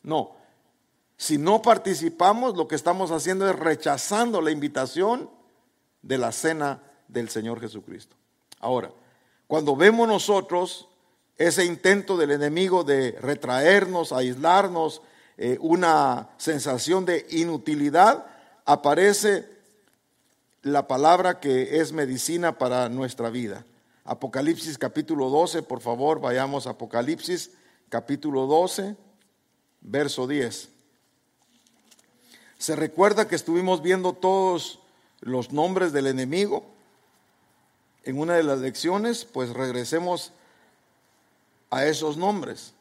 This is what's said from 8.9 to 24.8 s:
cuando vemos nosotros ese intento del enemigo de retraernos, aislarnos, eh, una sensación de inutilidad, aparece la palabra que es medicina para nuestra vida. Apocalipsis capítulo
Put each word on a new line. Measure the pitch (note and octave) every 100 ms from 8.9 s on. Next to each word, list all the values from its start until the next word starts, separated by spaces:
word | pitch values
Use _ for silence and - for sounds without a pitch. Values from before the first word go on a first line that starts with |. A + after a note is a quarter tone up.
| - _ _ _ _ _
cuando | D#3 D3 C#3
vemos | F#3+ A#3 A3+
nosotros | G3+ - G3 F#3+ F3 F3+ - - _ _ _ _ -
ese | E3+ D3+ F3+
intento | D#3+ F#3 G3+ F#3+ F#3
del | D3
enemigo | C#3+ D3 D#3+ F#3+ F#3
de | D3 C#3 B2+ -
retraernos, | B2+ D3 B2 B2+ D#3 G3 F#3+ F3+ D#3+
aislarnos, | C3 B2+ B2 D#3+ F#3+ G3 E3+ D#3+ - - _ _ -
eh, | A#2+ B2
una | D#3+ F3 F3 D3+ C#3 B2 A#2+ -
sensación | - D3 C#3+ B2+ D3 F#3
de | F3+ E3 -
inutilidad, | E3 E3+ D#3 - D3+ C#3+ D#3 G#3 - - - - _
aparece | - C#3+ C#3+ D3 G3+ G3+ G#3 G3 - - _ _ _ _ _ _ _ _ _ _
la | C3+ C#3+ -
palabra | C3 D3+ F3+ F#3 F3+
que | C#3 C3 C3 D3+
es | D3
medicina | D#3 C3+ B2+ - E3+ F3 -
para | B2+ B2 A#2+
nuestra | B2+ B2+ - A#2
vida. | B2 A2+ G2 - _ _ _
Apocalipsis | - - C3 C3 D3 E3 D#3+
capítulo | C3+